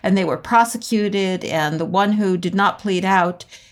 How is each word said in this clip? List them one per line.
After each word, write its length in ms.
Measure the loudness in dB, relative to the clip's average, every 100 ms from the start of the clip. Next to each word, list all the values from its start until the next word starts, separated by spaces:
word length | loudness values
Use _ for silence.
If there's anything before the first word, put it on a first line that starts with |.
and 160 | 0 2
they 60 |
were 140 | 0 -4
prosecuted. 1080 | 2 2 2 -2 -4 -2 0 0 -2 -4 -4
And 340 | -2 -2 -2
the 60 | -2
one 280 | 0 2
who 220 | 2 0 0
did 200 | -2 0
not 240 | 0 0
plead 260 | -2 -2 2
out 400 | 2 2 -2 -14 -20 -20